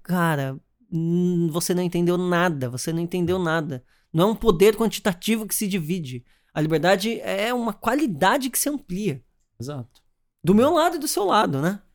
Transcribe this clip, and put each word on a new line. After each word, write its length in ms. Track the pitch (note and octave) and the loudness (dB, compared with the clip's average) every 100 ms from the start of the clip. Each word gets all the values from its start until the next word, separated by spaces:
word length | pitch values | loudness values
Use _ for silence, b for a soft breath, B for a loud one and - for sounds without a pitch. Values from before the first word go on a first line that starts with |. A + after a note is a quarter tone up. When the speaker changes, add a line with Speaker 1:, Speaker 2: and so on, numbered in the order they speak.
Speaker 1:
"Cara, 560 | - F3+ E3 D3 C3+ C3+ _ _ - | -4 0 2 0 -2 -8 _ _ -8
hum, 580 | E3 E3 F3 F3+ F3 E3+ | -4 0 0 2 2 0
você 240 | E3 - | -2 -2
não 80 | F3+ | -2
entendeu 340 | F3+ F3 F3 F3+ | -2 0 0 0
nada, 540 | F3+ F3 F3+ C#3+ B2 | 0 0 0 -2 -6
você 220 | B2 - | -6 -6
não 80 | E3 | -4
entendeu 380 | E3+ F#3 E3+ F#3 | -4 -2 -2 0
nada." 460 | E3+ E3 D#3 B2+ - _ _ | 0 -2 -4 -10 -14 _ _
Não 160 | D#3+ G3+ | 2 2
é 40 | |
um 40 | A3+ | 2
poder 400 | A3+ E3 G#3 G#3+ | 2 6 6 4
quantitativo 680 | A3 - G#3 F3 - A3 G#3 | 0 0 -4 -4 -2 -2 -2
que 60 | |
se 120 | - G#3 | -4 -2
divide. 560 | G3 D3+ F#3 C3 B2 - _ _ | -2 -2 -6 -6 -12 -16 _ _
A 80 | D#3+ | -4
liberdade 580 | D#3 D#3+ F3 G3 G#3+ A#3 | 0 2 2 2 0 -4
é 320 | F#2+ G3 A3 | -6 -4 -2
uma 180 | B3 A#3 | -2 -4
qualidade 760 | - A3+ C#4 D4 C#3+ F#3 C4+ B3+ | -4 -2 0 0 0 2 2 -2
que 80 | - | -4
se 100 | C#4 | -4
amplia. 560 | D4 - F3+ G#3 C3 - _ _ - | -6 -8 -6 -4 -6 -10 _ _ -16
Speaker 2:
Exato. 440 | B2 C#3+ A#2 _ _ _ _ _ | -12 -12 -14 _ _ _ _ _
Speaker 1:
Do 100 | E3 | 4
meu 160 | G#3 C#4 | 6 6
lado 220 | E4 F4 E4+ | 4 2 0
e 20 | |
do 100 | C#4+ | -4
seu 160 | F4+ | -2
lado, 380 | F#4+ G#3+ - C3+ | 2 2 2 0
né? 180 | E3 G3+ _ | -2 -4 _